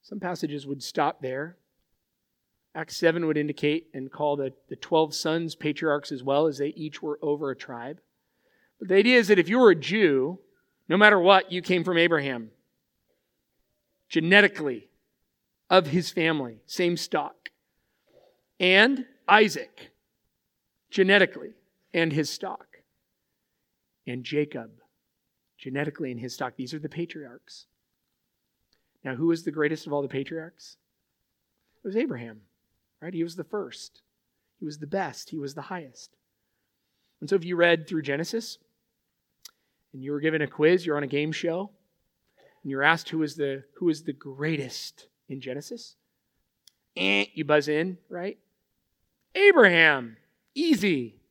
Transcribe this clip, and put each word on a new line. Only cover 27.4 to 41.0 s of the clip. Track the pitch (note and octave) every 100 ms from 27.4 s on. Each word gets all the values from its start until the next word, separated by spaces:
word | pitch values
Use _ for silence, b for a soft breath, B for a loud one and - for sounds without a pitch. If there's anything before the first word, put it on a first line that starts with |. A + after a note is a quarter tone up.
| _ - _ _ _ _ _ _ _ _ _ _ _ _ _ _
Now, | C3+ B2
who | E3
was | E3
the | E3
greatest | D3+ D3 D#3 -
of |
all | C#3+
the | C#3
patriarchs? | C#3 C3+ D#3+ D#3+ _ - _ _ _ _ _ _ _ _ _ _ _
It | G#3+
was | G#3
Abraham, | C#4 B2+ A#2 A2 _ _ _ _ _ _
right? | D#3+
He | F3+
was | E3+
the | E3+
first. | - G#3+ C3+ - - _ _ _ _ _ _ _
He |
was | D#3 D3+
the | D3+
best. | F#3+ E3 A#2+ -
He | E3
was | C#3
the | D3
highest. | - F#3 C#3 - - _ _ _ _ _ _ _ _ _ _ _
And | D3+
so |
if | G3
you | E3+ F3
read | E3+ E3+ D#3
through | E3+
Genesis, | C#3+ C#3 E3 A3+ A3+ - _ _ _ _ _ _ _ _ - _ _ _ _
and | C3+
you | C3+
were | D3
given | D#3 D#3
a | C#3
quiz, | - D3+ F3+
you're | E3+
on | D3